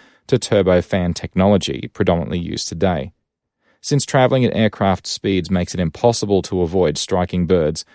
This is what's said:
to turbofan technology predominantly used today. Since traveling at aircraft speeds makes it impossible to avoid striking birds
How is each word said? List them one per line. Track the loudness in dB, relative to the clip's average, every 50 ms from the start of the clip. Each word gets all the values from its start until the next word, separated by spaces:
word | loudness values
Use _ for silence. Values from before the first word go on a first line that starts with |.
| _ _ _ _ _
to | -2 -2 -2
turbofan | 0 2 2 2 4 4 4 2 2 0 -2 -2 -2 -2 -4
technology | -6 -8 -6 -2 2 2 4 2 2 0 -2 -6 -8 -10 -8
predominantly | -6 -2 0 0 0 0 -2 -4 -6 -6
used | -6 -6 -6 -8 -8 -8
today. | -4 -2 -2 0 0 -2 -6 -8 -12 _ _ _ _ _ _ _ _ _ _ _ _ _
Since | -4 -2 0 0 0
traveling | 2 2 4 4 4 4 2 2
at | 2 2
aircraft | 2 0 0 0 0 0 0 0 0 -4
speeds | -6 -8 -4 -2 -2 0 0 0 -2
makes | -2 -2 -2 -2 -4
it | -4
impossible | -4 -4 -2 0 2 2 2 2 0 0 0 0
to | 0 0 -2 -2
avoid | -2 0 0 2 2 2 0
striking | -2 -4 -2 0 0 0 0 -2 -2 0
birds | 2 2 2 2 0 -2 -4 -8 _